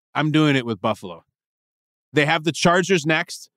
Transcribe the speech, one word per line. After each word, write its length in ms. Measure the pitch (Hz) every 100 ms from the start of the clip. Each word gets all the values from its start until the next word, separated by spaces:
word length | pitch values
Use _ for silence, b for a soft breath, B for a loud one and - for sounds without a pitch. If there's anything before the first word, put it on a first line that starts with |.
| _
I'm 180 | 143 151
doing 260 | 151 151 135
it 80 | 120
with 160 | 98
Buffalo. 420 | 113 101 95 82 _ _ _ _ _ _ _ _ _
They 140 | 143 143
have 180 | 165
the 80 | 160
Chargers 540 | - 175 180 175 185 151
next, 440 | 160 175 - -